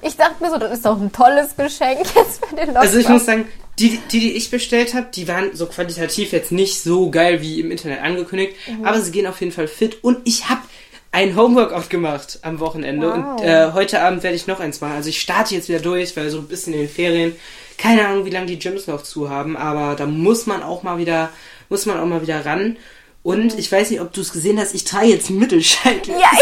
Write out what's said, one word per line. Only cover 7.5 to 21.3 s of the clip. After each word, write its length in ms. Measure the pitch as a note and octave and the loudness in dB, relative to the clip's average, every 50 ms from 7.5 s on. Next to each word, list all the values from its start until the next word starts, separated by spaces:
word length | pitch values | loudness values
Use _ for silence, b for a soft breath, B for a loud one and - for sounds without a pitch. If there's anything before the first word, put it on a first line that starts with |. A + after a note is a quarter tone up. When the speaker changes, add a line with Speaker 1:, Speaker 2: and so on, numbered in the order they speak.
| D#3 D#3+ | -6 -4
Speaker 2:
im 100 | D#3+ E3 | -4 -4
Internet 320 | E3+ E3 - D#3+ C#3 C3 - | -6 -8 -6 -8 -8 -6 -4
angekündigt, 520 | D3+ F3 F3+ F3 E3+ - F#3+ G3 G3 G3 B B B | -4 -4 -4 -6 -6 -4 -4 -4 -4 -6 B B B
Speaker 1:
Mhm. 160 | A#3 G#3+ A3 | -12 -6 -2
Speaker 2:
aber 160 | F#3+ G#3 A3+ | 0 0 0
sie 100 | G3+ E3+ E3 | 0 -2 -2
gehen 140 | G3 G3+ | -2 -2
auf 140 | F#3 F#3 - | -2 -4 -6
jeden 120 | G3 F3+ E3 | -6 -6 -4
Fall 160 | - D#3+ D#3 | -4 -6 -6
fit 360 | - - A3 A3 - - - | -2 -2 -2 -2 -2 -2 0
und 140 | A#3+ B3 B3 - | 0 0 0 0
ich 240 | A#3+ A3+ - - - | -2 -2 -2 0 -2
hab 80 | B3+ B3+ - b b b b b b b b _ - | -4 -4 -4 b b b b b b b b _ 0
ein 220 | F3 G3 G3+ F3 | 0 0 2 4
Homeworkout 560 | F#3+ A3+ B3 A#3+ B3 A#3 F3+ - F3 E3 - | 4 4 6 6 4 4 2 0 -6 -8 -4
gemacht 480 | - F3 E3+ D#3 D3 C#3 - - - - - | -4 -2 -2 -2 -4 -6 -8 -12 -16 -12 -10
am 180 | D#3+ D#3+ D#3 | -10 -8 -6
Wochenende 480 | D#3 D#3+ D#3 D#3+ D#3 C3+ C#3 D3 D#3 E3 | -6 -6 -6 -6 -8 -6 -4 -2 -2 0
Speaker 1:
Wow. 320 | E3 - - - C4+ A#3 | 0 -2 -4 -4 -6 -2
Speaker 2:
und, 40 | G#3+ | 2
äh, 280 | E3+ E3 D#3+ D#3+ D#3+ D#3+ | 4 6 6 6 4 4
heute 280 | F#3+ G3 G3+ - - | 0 0 0 2 2
Abend 220 | E3 F3+ F#3 F3+ F3+ | 2 2 2 0 -2
werde 140 | F#3 F3 | -2 -4
ich 100 | E3+ - | -4 -4
noch 140 | - F#3+ F#3+ | -6 -6 -4
eins 200 | F#3 D3+ C#3+ - | -4 -8 -8 -6
machen. 140 | - D3 D3+ | -8 -6 -6
Also 120 | D3 D3 D#3 | -6 -6 -6
ich 120 | D#3 - | -6 -6
starte 340 | - - F3+ F#3+ A3 G#3+ G#3 | -4 -2 0 0 0 0 -2
jetzt 140 | F#3 E3+ - | -6 -4 -2
wieder 120 | F3 D#3+ | -4 -2
durch, 360 | D3+ F3 F3+ F3+ F3+ F3 - | -2 -2 -2 -2 -2 -4 -6
weil 140 | - D3+ D3+ | -6 -6 -6
so 80 | D3+ D#3 | -6 -6
ein 80 | D3 | -8
bisschen 260 | D3 F3 F3 - - D#3+ | -10 -10 -10 -8 -6 -4
in 60 | D3+ | -4
den 80 | D3 D3 | -4 -4
Ferien, 460 | D3 - F3 F3 E3+ E3+ E3 E3 E3 E3 B B B B B B B - | -4 -2 0 2 2 2 2 0 -2 -6 B B B B B B B -2
keine 280 | - A3 A3+ A3 G#3 | 2 4 6 6 4
Ahnung, 200 | G3+ G3 G3 F#3+ | 4 2 0 -2
wie 40 | F#3+ | -2
lange 160 | F3+ F#3 F#3 | -4 -4 -4
die 120 | F3 F3+ E3+ | -4 -6 -6
Gyms 260 | - F#3 F#3+ G3 F#3+ | -6 -6 -6 -6 -6
noch 160 | - D3+ C#3+ - | -8 -8 -8 -8
zu 260 | - - D#3+ D3 C#3+ | -10 -8 -8 -6 -6
haben, 260 | C#3 C#3 C#3+ D#3 D#3+ | -4 -6 -6 -6 -6
aber 400 | - C#3 D3+ D3+ D3 D3 D3 C#3+ | -6 -4 -4 -2 -2 -2 -2 -2
da 100 | D3 C#3+ | -2 -2
muss 400 | D3 D3+ D#3 E3 F#3+ A#3 A3+ - | -4 -2 0 4 4 4 2 2
man 160 | A3 G3+ F#3 D3 | -4 -4 -4 -4
auch 200 | D3 E3+ F3 - | -8 -8 -8 -6
mal 140 | F#3 F3 E3+ | -6 -4 -4
wieder, 320 | E3+ E3 E3 D#3+ D#3+ D#3+ | -2 0 0 0 0 -2